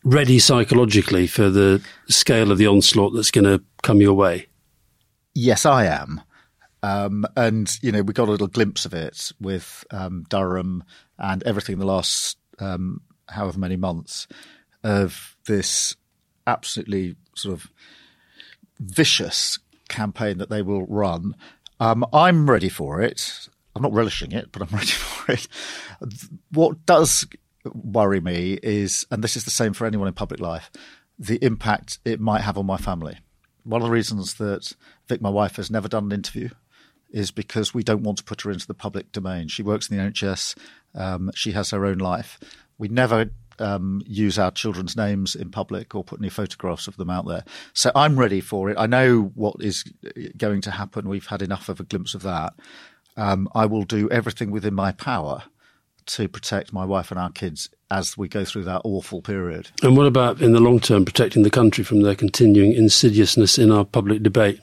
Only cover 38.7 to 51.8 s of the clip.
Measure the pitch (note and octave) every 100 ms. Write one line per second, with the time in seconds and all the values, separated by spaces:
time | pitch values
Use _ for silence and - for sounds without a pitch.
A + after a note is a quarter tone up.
38.7 | G2+ G#2 G2 - G#2+ F#2 F2+ D#2 - G#2
39.7 | G#2 - G2+ G2 - G2 F#2 - - -
40.7 | _ _ G2 F#2 F2+ F#2+ - A2+ G2 F#2+
41.7 | G2+ G2 F#2+ F#2 F2 - - - - _
42.7 | _ G#2+ A#2+ B2+ A2+ A2+ - - _ G#2+
43.7 | G2+ F#2+ G2 - G2+ G#2 G2 F#2 - A2+
44.7 | F2+ F#2 A#2 G#2 G2+ F#2+ - F2+ - F#2
45.7 | G2 - G#2 F2+ - G2 - G2 - F#2
46.7 | E2 - G2 F2+ F2+ - E2+ - - -
47.7 | - B2 C3+ D3+ C3+ A#2 F#2+ - G2+ G2
48.7 | G2+ A2 B2+ C3 A#2+ F#2+ - G#2 - G#2
49.7 | F#2 - _ - - - - G#2+ G2+ G2+
50.7 | G2 G2 A2+ G2+ G2 - G2+ F#2+ F#2+ -
51.7 | F2+